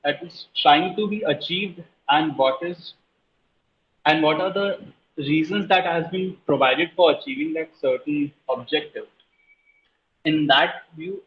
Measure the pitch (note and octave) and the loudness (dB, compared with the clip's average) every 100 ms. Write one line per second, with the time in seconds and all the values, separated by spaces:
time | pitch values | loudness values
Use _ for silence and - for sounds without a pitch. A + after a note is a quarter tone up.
0 | C#3+ C#3+ F3 - - - D#3 D3 F#3 F3+ | -2 -4 -10 -18 -12 2 4 6 2 -2
1 | G#3 G#3 G#3 D3 - F3+ G3+ F3 - _ | -4 -2 -2 -4 -4 -4 -4 -10 -20 _
2 | - D3 D#3 C3 C3+ C3 E3+ F3 - _ | 0 2 2 0 0 0 -6 -8 -16 _
3 | _ _ _ _ _ _ _ _ _ _ | _ _ _ _ _ _ _ _ _ _
4 | D3 D#3 D#3 D#3 F#3 F#3+ G3+ F#3 - _ | 0 4 2 2 -2 -2 -2 -4 -12 _
5 | _ - C#3 D#3 D#3+ G3+ F#3 F#3+ E3+ E3+ | _ -8 0 0 0 -2 2 2 2 -2
6 | E3 F#3 F#3 - - C#3 C3 C3+ E3+ - | -2 -4 -6 -6 -2 4 4 2 -2 4
7 | E3+ C#3+ C#3 C3+ D#3+ D#3+ D#3 _ C3+ B2+ | 4 4 -4 -6 -4 -6 -8 _ -2 -2
8 | D3+ D3 C#3+ _ - E3 A#2+ D3+ - A2 | -2 -4 -4 _ -6 -6 -2 -4 -4 -14
9 | - _ _ _ _ _ _ _ _ _ | -16 _ _ _ _ _ _ _ _ _
10 | _ _ D#3 D#3 D3 C3+ E3+ - - D#3+ | _ _ -2 0 4 4 2 -4 -16 -14
11 | E3+ G3 | -12 -12